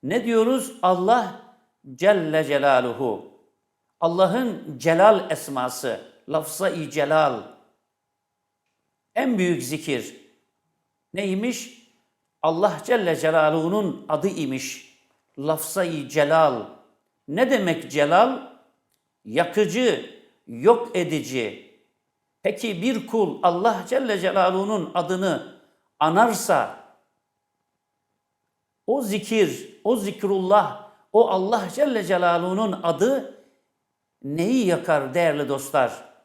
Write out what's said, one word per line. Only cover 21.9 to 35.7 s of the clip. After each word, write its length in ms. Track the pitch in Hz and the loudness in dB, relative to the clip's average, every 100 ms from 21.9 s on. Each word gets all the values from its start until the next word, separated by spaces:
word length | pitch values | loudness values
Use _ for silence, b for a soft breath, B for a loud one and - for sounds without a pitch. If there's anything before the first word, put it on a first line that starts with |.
| _ _ _ _ _ | _ _ _ _ _
Peki 380 | 196 214 233 180 | -6 -4 -6 -2
bir 240 | 220 226 - | -2 -2 -2
kul 320 | 226 185 - | -2 -2 0
Allah 420 | 180 175 220 202 170 | 0 2 0 0 -2
Celle 300 | 269 262 202 | -2 -2 -2
Celaluhu'nun 720 | 180 190 180 185 196 214 160 | 0 2 2 2 -2 -4 -4
adını 600 | 175 170 185 190 139 - - _ _ _ _ | -4 -2 -2 0 -2 -6 -20 _ _ _ _
anarsa, 880 | 151 170 233 214 - 160 107 - - _ _ _ _ _ _ _ _ _ _ _ _ _ _ _ _ _ _ _ - | 0 4 4 2 0 0 0 -6 -20 _ _ _ _ _ _ _ _ _ _ _ _ _ _ _ _ _ _ _ -2
o 160 | 269 | -2
zikir, 760 | 220 202 208 220 180 117 - - | 0 -4 -2 2 2 0 -12 -8
o 120 | 202 240 | -2 -2
zikrullah, 960 | 196 - 202 196 185 208 190 - - _ _ | -2 -6 -2 -2 4 4 2 -6 -18 _ _
o 160 | 214 233 | 2 4
Allah 400 | 190 190 220 185 | 2 0 -2 -4
Celle 300 | 226 294 233 | -2 0 0
Celaluhu'nun 760 | 180 185 180 170 180 190 220 180 | 0 2 2 2 0 -2 -2 -2
adı 640 | 170 151 214 269 262 - _ _ _ _ _ _ _ _ | -4 0 0 0 -4 -18 _ _ _ _ _ _ _ _
neyi 440 | 139 151 180 262 202 | -10 -4 0 2 2
yakar 480 | 170 175 151 135 | 0 2 0 0
değerli 340 | 147 170 147 139 | 0 0 0 -2
dostlar? 640 | 139 139 | -4 -2